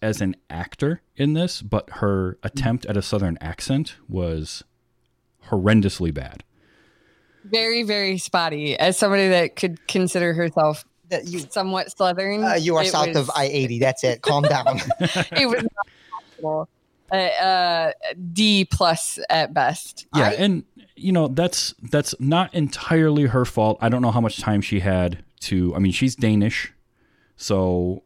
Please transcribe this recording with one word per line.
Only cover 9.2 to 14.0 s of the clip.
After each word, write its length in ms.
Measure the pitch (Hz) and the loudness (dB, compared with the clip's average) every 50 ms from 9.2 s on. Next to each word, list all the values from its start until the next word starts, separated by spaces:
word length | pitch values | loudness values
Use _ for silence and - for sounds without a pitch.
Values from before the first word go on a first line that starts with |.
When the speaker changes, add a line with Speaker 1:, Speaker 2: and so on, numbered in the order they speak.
| 190 190 | 4 4
Speaker 2:
that 260 | 185 175 165 - - | 4 4 2 2 -2
could 320 | - 190 180 165 - _ | -2 -4 -4 -4 -6 _
consider 460 | - - 190 185 170 - 180 175 170 | -4 0 0 0 0 0 0 0 0
herself 520 | 160 170 175 160 - 170 156 151 151 - - _ _ _ _ 170 | 0 0 -2 0 2 2 2 2 2 -2 -8 _ _ _ _ -6
Speaker 3:
That 180 | 180 135 - 175 | -6 -4 -4 -6
you, 120 | 175 170 139 - | -10 -10 -10 -8
Speaker 2:
somewhat 460 | - 208 190 190 185 185 - - - | -6 -4 -4 -2 -2 -4 -6 -6 -2
Southern, 460 | - 190 180 175 185 190 196 208 214 | 0 0 0 0 0 -2 -2 -2 0
Speaker 3:
uh, 120 | 214 190 175 | 0 0 0
you 200 | 170 156 175 165 | 2 2 2 2
are 60 | 156 | 2
Speaker 2:
it 60 | - 185 | 2 2
Speaker 3:
south 180 | 170 156 151 165 | 2 2 2 2
Speaker 2:
was 80 | 160 | 2
Speaker 3:
of 140 | 147 127 139 - | 0 0 0 0
I 80 | 151 139 | 0 0
eighty. 340 | 139 143 139 131 117 120 117 | 0 0 0 -2 0 0 2
That's 240 | 131 131 127 - | 2 0 0 2